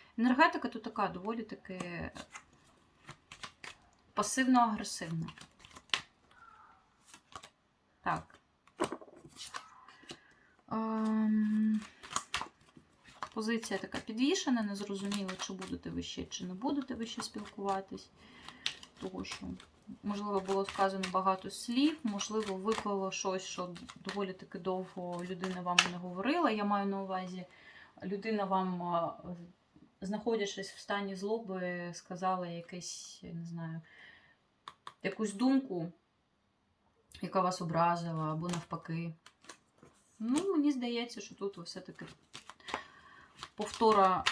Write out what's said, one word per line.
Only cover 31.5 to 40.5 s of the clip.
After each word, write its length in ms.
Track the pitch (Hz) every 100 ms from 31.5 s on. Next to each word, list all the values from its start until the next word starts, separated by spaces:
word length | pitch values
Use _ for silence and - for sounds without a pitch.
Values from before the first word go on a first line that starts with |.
| 185 180 175 175
сказала 520 | 170 - 180 185 185 175
якесь, 760 | 170 170 180 - - - -
я 100 | 180
не 120 | 170
знаю, 360 | 165 170 165 160 - - - - - _ _ _ - - - -
якусь 300 | 196 - 214
думку, 600 | 196 254 269 - 180 165 - _ _ _ _ _ _ _ _ _ _ - -
яка 180 | 185 190
вас 200 | 180 185
образила, 720 | 170 165 170 170 170 160 156
або 160 | 156 175
навпаки. 640 | 170 - 160 - 165 170 160 - _ - - _ _ - _ _ -
Ну, 340 | 220 285 392